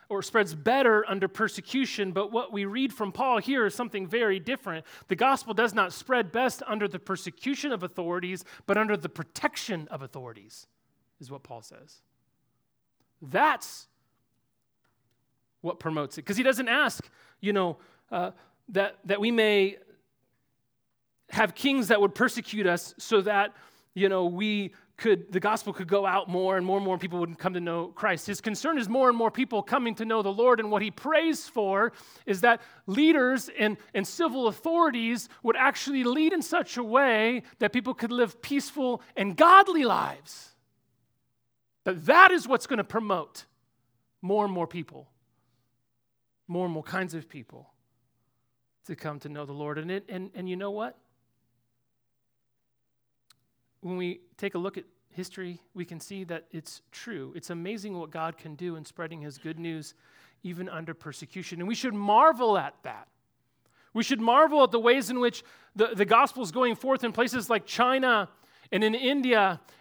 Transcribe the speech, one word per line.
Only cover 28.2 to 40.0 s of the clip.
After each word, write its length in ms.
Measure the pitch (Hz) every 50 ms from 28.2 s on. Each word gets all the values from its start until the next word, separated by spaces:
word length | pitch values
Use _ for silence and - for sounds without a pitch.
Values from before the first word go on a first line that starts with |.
| -
His 140 | 208 196 -
concern 380 | - 220 202 - - 320 320 262
is 100 | 220 185
more 200 | 233 269 262 247
and 100 | 233 233
more 120 | 226 214
people 320 | - 240 262 - 233 202
coming 320 | 196 - 254 277 240 226 -
to 80 | - 226
know 180 | 226 226 220
the 100 | 196 196
Lord, 260 | 196 220 240 254 240 220
and 120 | 220 208
what 100 | 214 196
he 100 | 214 208
prays 560 | - - - 294 311 302 330 320 285 - -
for 460 | - - 233 202 190 196 196 226 220 - - - - - - _
is 160 | 247 196 180
that 220 | 240 240 233 233 - - - - _
leaders 640 | 190 202 277 311 320 320 277 247 254 262 240 - - - -
and, 180 | 214 214 202 - - -
and 140 | - 196 190
civil 420 | - - - 330 269 240 269 240 220
authorities 800 | 226 - - 330 330 339 330 294 240 233 226 226 247 220 - - - -
would 140 | - 226 -
actually 460 | 262 262 277 277 - - 277 277 262 240
lead 280 | 240 254 311 311 320
in 80 | 381 320
such 380 | - - 330 - - - - 247
a 40 |
way 600 | 240 214 233 269 277 254 226 214 220 233 254 233 - - - _
that 140 | 220 208
people 200 | - 247 196 254
could 200 | - - 233 226
live 280 | 247 247 233 180 - -
peaceful 600 | - - 277 285 - - - 294 262 247 240 - - - _
and 200 | - - - 165
godly 480 | - 311 339 381 392 392 392 349 311 262
lives. 720 | 220 180 -